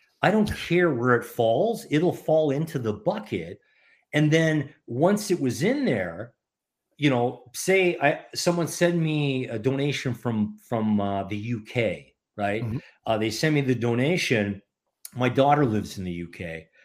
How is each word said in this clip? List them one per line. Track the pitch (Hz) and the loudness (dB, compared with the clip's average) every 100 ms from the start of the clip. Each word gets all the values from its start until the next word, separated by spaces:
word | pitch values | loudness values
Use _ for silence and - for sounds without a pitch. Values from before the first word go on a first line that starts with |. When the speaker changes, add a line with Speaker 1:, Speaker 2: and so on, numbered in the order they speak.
| _ _ | _ _
Speaker 1:
I | 156 | 2
don't | 214 214 - | 4 2 -2
care | - 170 175 | 0 2 4
where | 123 127 120 | 2 4 2
it | - | 0
falls. | - 113 120 214 226 - | 0 2 2 2 -2 0
It'll | 147 170 | 2 2
fall | - - 156 156 | 0 0 2 2
into | 139 160 139 | 0 -2 -4
the | 110 | -4
bucket." | 101 - 202 - 98 82 - _ _ _ _ _ | -2 -2 -4 -4 -8 -8 -14 _ _ _ _ _
And | 151 151 | 2 4
then | 160 160 156 135 - - | 4 2 0 -4 -10 -8
once | 120 170 208 - | 0 2 2 0
it | 175 | -2
was | 135 107 | -2 0
in | 185 285 | 0 0
there, | 247 113 87 82 - _ _ _ _ _ _ - | 0 -2 -4 -8 -14 _ _ _ _ _ _ -2
you | 143 | 0
know, | 127 120 123 - | 2 0 -4 -14
say | - - 190 180 170 | -6 0 2 2 2
I, | 143 156 - - | 0 0 -6 -4
someone | 175 175 160 | -2 0 -2
sent | - 175 175 | 0 0 2
me | 160 151 143 131 127 | 0 0 0 -2 -4
a | 117 | -4
donation | 123 135 147 135 135 | -2 -2 -2 -2 -4
from, | 113 123 110 104 - | -4 -2 -2 -2 -4
from, | - 113 107 104 | -6 -2 0 0
uh, | 101 98 | 0 -4
the | 95 104 | -4 -8
U | 113 117 | -6 -8
K, | - 123 110 82 - _ _ - | -6 -2 -2 -4 -12 _ _ -6
right? | 101 107 | -4 -2
Speaker 2:
Mm-hmm. | 120 117 - _ - | -4 -8 -10 _ -2
Speaker 1:
Uh, | 110 | 0
they | 113 | 0
sent | 110 156 | 0 0
me | 151 | 2
the | 131 123 | 2 0
donation. | 120 117 139 180 - 117 101 98 - _ _ _ - | 0 2 2 0 0 0 0 -4 -10 _ _ _ -12
My | 120 127 | -2 0
daughter | 117 139 147 131 | 4 4 4 4
lives | 107 - - | 0 -4 -8
in | 92 | -8
the | |
U | 87 85 | -8 -10
K. | - 87 82 80 _ | -12 -12 -12 -16 _